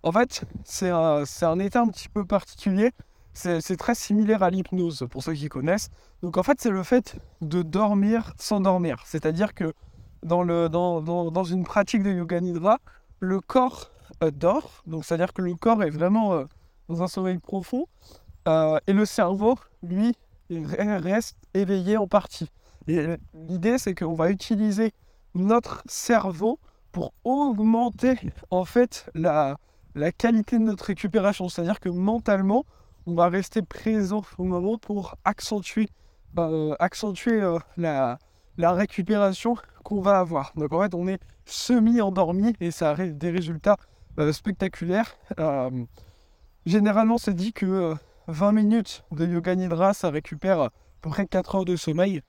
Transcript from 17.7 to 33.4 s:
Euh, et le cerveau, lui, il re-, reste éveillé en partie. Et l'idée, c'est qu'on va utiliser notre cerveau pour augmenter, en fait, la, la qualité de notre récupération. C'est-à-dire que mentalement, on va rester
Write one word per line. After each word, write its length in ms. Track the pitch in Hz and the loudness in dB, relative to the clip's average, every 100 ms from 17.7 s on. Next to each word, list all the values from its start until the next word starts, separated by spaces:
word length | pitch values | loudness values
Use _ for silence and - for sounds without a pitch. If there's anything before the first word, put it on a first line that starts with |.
| 247 339 _ - - - - - | -6 -6 _ -20 -20 -20 -8 0
Euh, 300 | 160 156 156 - | 2 2 0 2
et 80 | |
le 120 | 196 214 | 2 2
cerveau, 500 | - 180 196 214 262 - _ | 0 0 2 2 0 -4 _
lui, 320 | 175 185 233 240 _ - _ | -6 0 0 -2 _ -20 _
il 180 | 170 151 | -8 -6
re-, 340 | - 208 202 | -2 -2 -2
reste 340 | 165 208 - - - 190 | 0 -2 -2 -14 -6 -2
éveillé 420 | 190 196 180 220 | 0 0 0 0
en 80 | 190 | 2
partie. 440 | 208 - - 165 _ _ - - | 0 0 -10 -10 _ _ -14 -2
Et 300 | 165 151 170 - | 0 0 -4 -10
l'idée, 460 | 160 165 180 196 254 | -18 -8 -2 0 0
c'est 160 | - 180 | -2 -4
qu'on 180 | 165 | -4
va 160 | 165 165 | 2 2
utiliser 640 | 196 - 214 214 202 220 _ - _ _ | 0 -2 0 2 2 0 _ -20 _ _
notre 480 | 175 190 233 - - - | -2 4 4 2 -12 -10
cerveau 720 | - - 233 190 165 214 294 - _ _ | -10 2 2 2 -2 -2 -2 -10 _ _
pour 220 | 180 - - | -6 -6 -6
augmenter, 960 | 233 269 285 208 220 226 240 - 247 254 - - - | -2 2 2 2 2 4 0 0 0 2 -4 -12 -4
en 140 | 180 180 | -2 0
fait, 440 | 240 247 - - - | 2 2 0 -12 -2
la, 420 | 165 151 139 143 _ _ - - | 2 2 0 -2 _ _ -14 -2
la 160 | 147 | -2
qualité 480 | - 233 226 208 240 | 2 2 2 2 2
de 40 | 220 | 2
notre 200 | 202 - | 0 -4
récupération. 640 | 185 208 214 196 202 180 | -4 0 2 2 0 -4
C'est-à-dire 300 | - 170 208 | -4 -2 -2
que 100 | 185 | -4
mentalement, 760 | 175 196 233 220 196 190 220 - _ - _ - | -2 0 0 0 2 4 2 0 _ -20 _ -4
on 100 | 170 | 2
va 120 | 175 | 2
rester 340 | 185 | 2